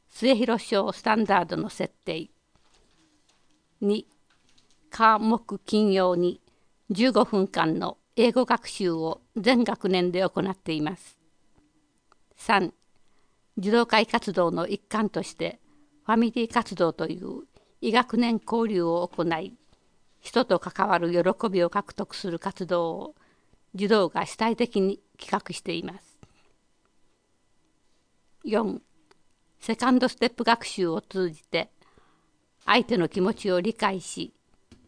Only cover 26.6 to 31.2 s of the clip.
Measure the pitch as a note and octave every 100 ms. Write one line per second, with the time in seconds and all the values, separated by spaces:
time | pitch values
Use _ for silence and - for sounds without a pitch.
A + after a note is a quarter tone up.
26.6 | _ _ _ _ _ _ _ _ _ _
27.6 | _ _ _ _ _ _ _ _ C4+ G#3
28.6 | G#3+ - - _ _ _ _ _ _ _
29.6 | - A3 B3 B3+ B3 - A#3+ - A#3+ A#3
30.6 | - - F3 E3 - F#3+